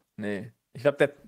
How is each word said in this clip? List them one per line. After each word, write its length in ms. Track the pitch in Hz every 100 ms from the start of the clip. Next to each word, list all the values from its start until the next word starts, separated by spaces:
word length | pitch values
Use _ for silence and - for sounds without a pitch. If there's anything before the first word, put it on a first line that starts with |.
| _ -
Nee. 360 | 104 101 117 _ _
Ich 80 | -
glaub, 160 | 143 139
der, 140 | 143 -